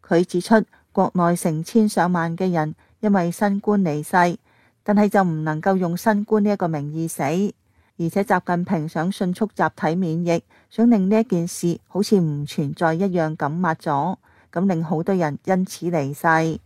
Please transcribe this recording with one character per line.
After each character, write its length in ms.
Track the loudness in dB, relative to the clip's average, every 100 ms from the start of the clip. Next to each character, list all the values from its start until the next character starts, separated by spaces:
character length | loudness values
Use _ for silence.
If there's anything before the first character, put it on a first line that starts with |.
佢 200 | 2 2
指 160 | 2 -2
出， 240 | 4 4 2 _ _
國 220 | -2 0
內 220 | 2 0 2
成 260 | -2 -4
千 260 | 0 0 2
上 220 | 2 0
萬 240 | 0 -2 -2
嘅 140 | -2
人 240 | 0 -2 -6 _ _
因 140 | 0
為 180 | 2 0
新 300 | 0 -2 0
冠 200 | 0 0
離 200 | 0 -2
世， 360 | 0 2 2 0 _ _ _ _
但 100 | 0
係 140 | 2 4
就 160 | 4
唔 180 | 2 0
能 180 | -2 -2
夠 160 | 0 0
用 200 | 0 0
新 280 | 0 0
冠 200 | 0 0
呢 60 | 2
一 60 | 0
個 120 | -2
名 240 | -4 -6
義 160 | -6 -6
死。 140 | -4 -2 0 -2 -6 _ _ _ -6
而 120 | -4
且 160 | -2
習 160 | 0 0
近 200 | 0 -4
平 240 | -2 -4 -4
想 220 | -4 -4
迅 220 | -2 -4
速 140 | -2 -6
集 160 | -2 -2 0
體 180 | -2
免 320 | -2 -2 -2 0
疫， 160 | -2 _ _ _
想 220 | 0 4
令 180 | 4 4
呢 120 | 2
一 20 |
件 220 | 2 -2 -2
事 320 | -4 -4 -4 _
好 140 | -4
似 160 | 2 2
唔 260 | 2 -2
存 300 | -6 -4 -6
在 180 | 0 0
一 120 | 0
樣 320 | 0 0 -2 -2
咁 120 | -4
抹 240 | -2 -2 -2
咗， 400 | -2 -2 -2 -6 _ _ _
咁 140 | -2 0
令 160 | 0
好 180 | -2 -4
多 120 | 0
人 240 | 0 -2 -4
因 200 | -2 0
此 240 | -2 -4 -4
離 220 | -2 -4
世。 460 | -2 2 2 0 -4